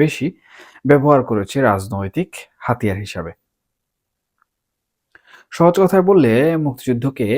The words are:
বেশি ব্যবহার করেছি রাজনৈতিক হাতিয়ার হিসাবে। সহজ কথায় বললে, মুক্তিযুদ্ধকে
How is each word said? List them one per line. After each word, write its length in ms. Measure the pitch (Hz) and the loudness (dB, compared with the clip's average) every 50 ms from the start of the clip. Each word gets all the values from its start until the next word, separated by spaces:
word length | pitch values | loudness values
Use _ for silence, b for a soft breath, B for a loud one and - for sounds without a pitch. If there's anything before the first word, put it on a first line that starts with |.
বেশি 260 | 151 156 - - 131 165 - B B B B B B B B B B | 0 0 0 -4 -6 -8 -8 B B B B B B B B B B
ব্যবহার 360 | 131 143 143 135 147 147 131 123 - | 0 0 2 4 2 2 2 2 0
করেছি 260 | 117 104 98 - - 139 | -2 -4 -4 -4 -2 0
রাজনৈতিক 680 | 135 117 101 95 95 110 104 98 98 95 - 156 185 - - - - _ _ _ - | 2 2 2 0 -2 -6 -8 -8 -8 -6 -6 -6 -8 -8 -8 -20 -20 _ _ _ -6
হাতিয়ার 320 | - 120 - - 104 92 98 104 | -6 -4 -2 -2 -4 -4 -4 -8
হিসাবে। 260 | - - 92 82 85 - _ _ _ _ _ _ _ _ _ _ _ _ _ _ _ _ _ _ _ _ _ _ _ _ _ _ _ _ _ _ _ _ _ _ _ b b b b b b b b | -12 -12 -12 -12 -12 -14 _ _ _ _ _ _ _ _ _ _ _ _ _ _ _ _ _ _ _ _ _ _ _ _ _ _ _ _ _ _ _ _ _ _ _ b b b b b b b b
সহজ 240 | - - 170 175 175 190 190 | -2 2 2 4 4 4 2
কথায় 220 | 185 196 190 180 190 | 2 2 2 4 4
বললে, 220 | 202 185 135 117 110 123 147 165 165 160 151 | 4 4 4 4 4 4 2 2 0 0 -2
মুক্তিযুদ্ধকে 600 | 143 - - - 131 123 117 120 135 135 - 120 101 117 | -4 -6 -6 -4 -4 -4 -2 -2 -4 -4 -4 -2 -2 0